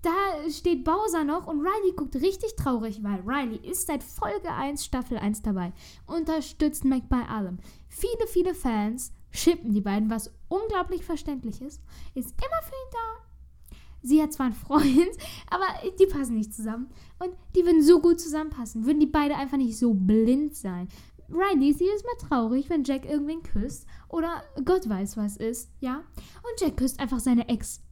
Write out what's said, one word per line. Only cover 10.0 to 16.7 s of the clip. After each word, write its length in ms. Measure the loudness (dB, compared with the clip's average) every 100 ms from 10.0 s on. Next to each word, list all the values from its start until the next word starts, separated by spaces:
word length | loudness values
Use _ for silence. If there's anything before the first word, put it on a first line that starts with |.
| 0
was 200 | -2 -6 -14 -4
unglaublich 580 | -4 0 -2 0 -4 -4
verständlich 560 | -4 -4 -6 -6 -8
ist. 180 | -12 -14 -18 -14 -10
Ist 160 | -8 -4
immer 300 | -4 -2 -4
für 120 | -6
ihn 160 | -12 -10
da. 880 | -8 -8 -10 -16 -20 -20 -20 -20 -20 -20 -12
Sie 180 | 2 4
hat 120 | 4
zwar 120 | 0 -2
einen 80 |
Freund, 600 | -2 2 4 6 6 4 -2
<laughs> 320 | -12 -14 -6
aber 140 | -2 -2 -2 -8 4
die 80 | 4
passen 280 | 4 -2
nicht 180 | -2 -4
zusammen. 380 | -6 -6